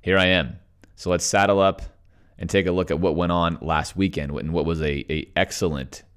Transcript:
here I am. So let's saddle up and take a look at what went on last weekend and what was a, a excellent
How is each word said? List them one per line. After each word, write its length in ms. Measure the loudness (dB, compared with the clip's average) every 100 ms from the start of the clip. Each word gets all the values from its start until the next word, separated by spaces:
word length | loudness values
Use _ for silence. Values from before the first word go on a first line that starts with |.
here 160 | 0 2
I 80 | 4
am. 320 | 2 0 -8 _ _ -20
So 140 | -10 -2
let's 160 | 0
saddle 340 | 2 2 4 4
up 220 | 4 2 -8 -16 _ _ _ -10
and 140 | -2
take 160 | 0 2
a 60 |
look 180 | 0 0
at 100 | 0
what 160 | 0 0
went 160 | 0
on 240 | 2 0 -2
last 340 | -2 -2 -2 -2
weekend 360 | -2 -2 -6
and 200 | -6 -4
what 140 | -2 -2
was 160 | -2
a, 240 | -2 -4 -4
a 220 | -6 -4
excellent 680 | -2 -2 -2 -4 -4 -8 -16 -20